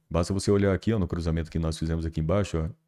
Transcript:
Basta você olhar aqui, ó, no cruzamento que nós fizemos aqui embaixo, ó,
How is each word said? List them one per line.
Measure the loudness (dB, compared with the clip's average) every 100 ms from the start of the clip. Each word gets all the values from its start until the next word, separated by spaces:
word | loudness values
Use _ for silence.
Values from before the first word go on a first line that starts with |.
| -4
Basta | -2 0
você | 0 2
olhar | 4 4
aqui, | 2 0
ó, | 0
no | 0
cruzamento | -2 0 -2 -2
que | -2
nós | -2 -2
fizemos | -2 -2
aqui | -2 -2
embaixo, | 0 0 0 -2
ó, | -4 -6